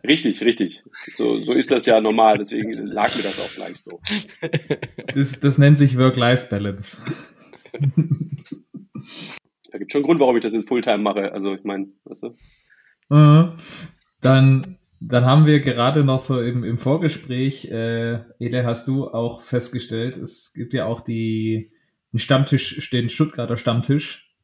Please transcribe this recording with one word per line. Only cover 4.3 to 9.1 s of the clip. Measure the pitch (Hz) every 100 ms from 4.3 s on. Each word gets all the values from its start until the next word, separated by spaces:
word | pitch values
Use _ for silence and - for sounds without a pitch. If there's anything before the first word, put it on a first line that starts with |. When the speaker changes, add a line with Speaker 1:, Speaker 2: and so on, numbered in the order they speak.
| - 160 156 - 151 - - - 139
Speaker 2:
Das, | 139 -
das | 143 135
nennt | 143 147
sich | 143 127
Work-Life-Balance. | 131 123 120 127 - 104 101 98 98 - - - - _ _ - -
<laughs> | - 143 - 165 151 - - - - _ - - - -